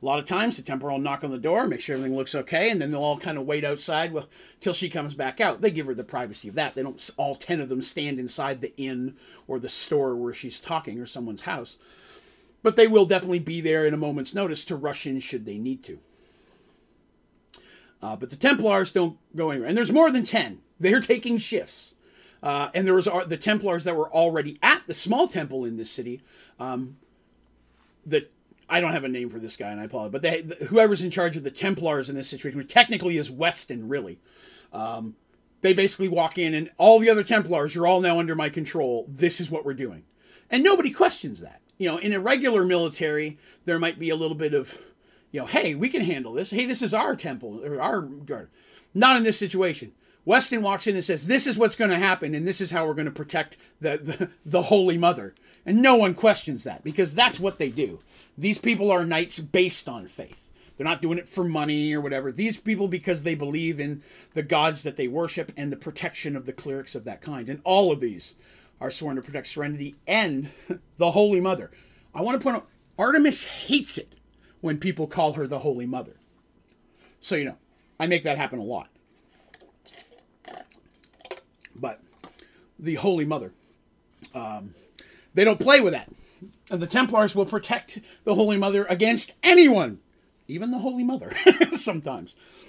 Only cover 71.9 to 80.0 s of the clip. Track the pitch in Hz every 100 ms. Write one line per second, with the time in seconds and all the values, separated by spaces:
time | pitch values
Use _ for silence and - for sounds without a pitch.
71.9 | _ _ 147 208 262 262 233 - _ _
72.9 | - 226 311 294 - - - - 285 -
73.9 | - - _ _ _ _ _ 165 147 190
74.9 | 156 151 180 156 151 139 139 147 123 123
75.9 | 127 - - _ _ _ _ _ _ _
76.9 | _ _ _ - 160 135 - _ _ _
77.9 | - 165 175 151 143 139 123 107 107 -
78.9 | _ _ _ _ _ _ - _ _ -
79.9 | -